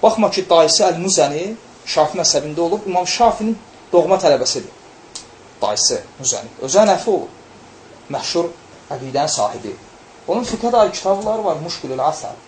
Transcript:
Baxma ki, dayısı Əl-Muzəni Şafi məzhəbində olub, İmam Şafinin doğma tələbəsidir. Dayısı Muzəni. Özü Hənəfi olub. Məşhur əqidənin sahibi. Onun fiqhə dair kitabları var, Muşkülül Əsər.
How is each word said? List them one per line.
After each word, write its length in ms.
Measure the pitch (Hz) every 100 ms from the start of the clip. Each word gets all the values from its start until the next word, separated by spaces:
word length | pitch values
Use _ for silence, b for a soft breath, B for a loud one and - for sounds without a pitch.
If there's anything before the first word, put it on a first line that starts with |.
Baxma 260 | 208 220 208
ki, 120 | - 185
dayısı 340 | 170 160 - 190
Əl-Muzəni 600 | 165 185 190 143 151 185 226 - - -
Şafi 340 | - 156 180
məzhəbində 400 | 160 147 147 151
olub, 220 | 170 208 208
İmam 220 | 180 180
Şafinin 500 | - 233 - 220 226 - - -
doğma 280 | 175 160 185
tələbəsidir. 520 | 165 139 127 - - - - - - - - - - -
Dayısı 400 | 101 107 - 113 - -
Muzəni. 320 | 131 104 110 -
Özü 160 | 135 185
Hənəfi 320 | 214 185 -
olub. 220 | 185 117 - - - - - - - -
Məşhur 380 | 139 - 170 170 - - - -
əqidənin 380 | 139 131 135 147
sahibi. 400 | - 107 101 107 92 - - - - -
Onun 180 | 196 247
fiqhə 260 | 226 240
dair 200 | 240 208
kitabları 540 | - 190 196 214 220 208
var, 120 | 151
Muşkülül 400 | 160 - 127 131
Əsər. 320 | 143 156 - -